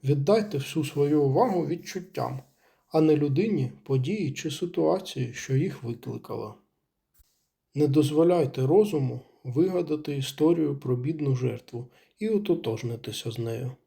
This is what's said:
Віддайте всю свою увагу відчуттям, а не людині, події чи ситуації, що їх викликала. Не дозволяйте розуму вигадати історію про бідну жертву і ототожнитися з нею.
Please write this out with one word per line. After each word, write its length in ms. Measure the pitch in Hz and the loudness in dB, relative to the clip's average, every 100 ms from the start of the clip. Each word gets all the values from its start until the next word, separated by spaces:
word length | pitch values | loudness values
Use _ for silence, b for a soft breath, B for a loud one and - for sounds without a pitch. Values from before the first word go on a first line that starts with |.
Віддайте 540 | 131 143 143 220 208 143 | 2 0 4 2 2 -4
всю 260 | 135 165 | -4 -4
свою 380 | 143 143 143 151 | -4 0 2 4
увагу 440 | 139 135 247 202 147 | 4 4 4 2 -2
відчуттям, 760 | 170 - 190 175 - 123 131 - _ _ _ _ | -4 -6 -12 -10 -6 -6 -6 -14 _ _ _ _
а 120 | 160 | 2
не 160 | 156 151 | 4 4
людині, 560 | 143 139 214 185 127 - | 2 2 2 0 -2 -6
події 480 | - 135 127 214 160 | -2 -2 0 -2 -4
чи 180 | 135 160 | -4 -8
ситуації, 840 | 139 175 175 156 180 196 - 120 | -6 -6 0 2 2 -2 -6 -6
що 220 | - - 131 | -8 -2 0
їх 260 | 170 - | 0 -4
викликала. 720 | 120 117 - - - 110 107 - _ _ _ _ _ _ _ _ _ _ _ | -10 -10 -10 -12 -8 -10 -10 -14 _ _ _ _ _ _ _ _ _ _ _
Не 120 | 139 147 | 0 2
дозволяйте 800 | 139 139 151 170 175 135 - 131 | 4 4 4 4 4 2 0 2
розуму 540 | 175 208 165 131 123 - _ | 4 4 2 -2 -4 -12 _
вигадати 720 | 131 123 180 180 156 151 151 143 | -6 0 2 2 -2 -4 -4 -6
історію 600 | 131 - 151 170 151 139 | -6 2 4 4 2 -2
про 180 | - 123 | -2 -2
бідну 400 | 127 160 143 127 | -2 -2 0 0
жертву 540 | 127 110 - 120 127 b b _ | 0 -4 -10 -12 -12 b b _
і 100 | 214 | -2
ототожнитися 1040 | 214 208 165 - 113 120 117 - 107 117 | 0 0 -2 0 -4 -4 -8 -8 -8 -8
з 80 | 117 | -6
нею. 340 | 117 117 127 127 | -6 -6 -8 -10